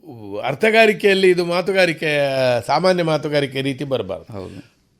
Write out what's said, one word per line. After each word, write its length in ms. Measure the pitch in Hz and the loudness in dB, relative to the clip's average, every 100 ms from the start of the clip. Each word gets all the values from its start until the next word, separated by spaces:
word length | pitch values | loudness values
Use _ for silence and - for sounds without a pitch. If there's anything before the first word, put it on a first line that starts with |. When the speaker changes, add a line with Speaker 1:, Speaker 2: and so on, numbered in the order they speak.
| - 117 104 101 | -20 -18 -12 -8
Speaker 1:
ಅರ್ಥಗಾರಿಕೆಯಲ್ಲಿ 840 | 120 135 220 220 220 190 202 196 190 | -6 0 2 4 4 4 2 4 4
ಇದು 160 | 180 175 | 2 0
ಮಾತುಗಾರಿಕೆ, 640 | 175 180 190 175 156 160 147 139 135 127 120 107 | -2 0 2 2 0 -2 0 0 2 2 2 0
ಸಾಮಾನ್ಯ 380 | 147 185 180 | 0 2 2
ಮಾತುಗಾರಿಕೆ 580 | 165 151 151 147 139 135 | 0 0 0 -2 -2 -2
ರೀತಿ 220 | 139 131 | -4 -4
ಬರಬಾರ್ದು. 500 | 139 127 95 87 - | -4 -4 -4 -10 -12
Speaker 2:
ಹೌದು. 260 | 104 92 95 - _ _ | -12 -12 -14 -20 _ _